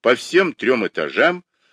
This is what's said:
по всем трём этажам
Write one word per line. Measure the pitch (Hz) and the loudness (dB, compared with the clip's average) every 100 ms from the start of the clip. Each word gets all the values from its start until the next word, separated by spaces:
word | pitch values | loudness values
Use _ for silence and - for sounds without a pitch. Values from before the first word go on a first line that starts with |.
по | - 127 | 0 0
всем | - 180 185 | 0 0 0
трём | - 104 127 92 | -2 0 0 -2
этажам | - 76 80 156 185 - _ _ | -4 -4 0 0 0 -10 _ _